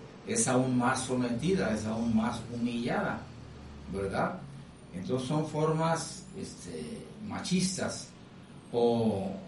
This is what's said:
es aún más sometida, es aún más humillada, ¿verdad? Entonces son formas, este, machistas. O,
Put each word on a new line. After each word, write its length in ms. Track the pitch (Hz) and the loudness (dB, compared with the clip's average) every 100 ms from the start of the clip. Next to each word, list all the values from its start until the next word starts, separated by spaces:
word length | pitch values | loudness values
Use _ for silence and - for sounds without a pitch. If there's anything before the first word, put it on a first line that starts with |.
| - - - | -14 -12 -2
es 180 | 113 131 | 2 4
aún 280 | 127 131 123 | 4 4 4
más 260 | 123 131 - | 4 2 0
sometida, 680 | 127 123 117 165 190 110 | 0 2 2 2 4 4
es 120 | 107 107 | 2 0
aún 280 | 113 117 | 0 4
más 280 | 110 113 - - | 4 4 0 -4
humillada, 680 | 120 120 117 - 208 160 - - - - - - - - | -2 0 0 0 2 0 -2 -8 -14 -14 -14 -14 -12 -6
¿verdad? 480 | 95 98 87 95 - - - - - - | -2 0 0 0 -2 -10 -14 -16 -18 -12
Entonces 320 | 92 123 127 - | -8 -2 -2 2
son 220 | 156 156 | 0 2
formas, 800 | 156 156 156 165 165 - - - - | 2 2 4 2 2 -2 -10 -12 -10
este, 600 | - - 87 80 - - - - - | -10 -10 -10 -8 -8 -10 -12 -12 -8
machistas. 840 | - - 185 - - 101 - - - - - - - - | -6 0 2 2 0 -2 -4 -10 -16 -20 -18 -18 -18 -2
O, 580 | 120 117 117 110 98 95 - | 4 6 6 4 2 -2 -4